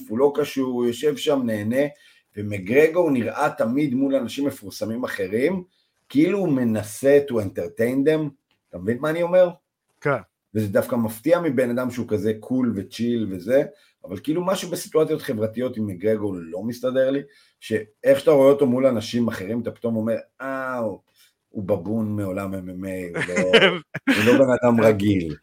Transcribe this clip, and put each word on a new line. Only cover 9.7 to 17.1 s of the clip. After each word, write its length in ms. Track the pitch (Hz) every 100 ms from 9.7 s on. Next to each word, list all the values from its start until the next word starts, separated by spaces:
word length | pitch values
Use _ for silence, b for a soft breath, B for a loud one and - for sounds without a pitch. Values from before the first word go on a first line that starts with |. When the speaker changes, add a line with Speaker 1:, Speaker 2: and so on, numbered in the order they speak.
| _ _ _
Speaker 2:
כן. 160 | 147 131 92 _ _
Speaker 1:
וזה 140 | 107 107
דווקא 280 | 113 - 123
מפתיע 440 | 110 - 151 175
מבן 300 | 170 127 123
אדם 220 | 120 123
שהוא 160 | 120 110
כזה 260 | 107 104 110
קול 340 | - 131 123 98
וצ'יל 520 | 95 - 117 120 104
וזה, 320 | 92 92 135 - b b b -
אבל 140 | 101
כאילו 220 | - 160 180
משהו 240 | 190 180
בסיטואציות 520 | - - 151 156 151
חברתיות 560 | - 110 110 113 127 110
עם 100 | 107
מקגרגור 460 | 90 104 107 101 92
לא 280 | 82 107
מסתדר 460 | 110 120 127 127 131